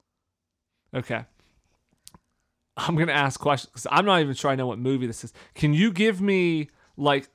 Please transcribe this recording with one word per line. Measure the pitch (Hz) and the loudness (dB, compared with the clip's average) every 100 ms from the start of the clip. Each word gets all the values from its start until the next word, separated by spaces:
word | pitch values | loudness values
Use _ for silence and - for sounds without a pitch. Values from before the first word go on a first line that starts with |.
| _ _ _ _ _ _ _ _ _ | _ _ _ _ _ _ _ _ _
Okay. | 131 123 113 117 _ _ _ _ _ _ _ - - _ _ _ _ _ - | -8 -6 -8 -10 _ _ _ _ _ _ _ -20 -20 _ _ _ _ _ -8
I'm | - 165 | -2 0
gonna | 170 | 0
ask | 143 139 - | 0 0 -2
questions | 147 139 - | -2 -2 -4
'cause | - - | -14 -2
I'm | 147 202 | 0 4
not | 185 | 4
even | 147 | 2
sure | 127 147 | -2 -2
I | 131 | 0
know | 127 | -2
what | 110 | -4
movie | 127 135 123 | -2 -2 -2
this | 113 | -8
is. | 117 - - | -14 -18 -18
Can | - 151 | -2 2
you | 151 220 | 4 2
give | 180 220 190 | 2 0 0
me, | 202 190 175 160 147 _ _ - | 0 2 2 0 -4 _ _ -2
like, | 143 139 135 | 0 0 0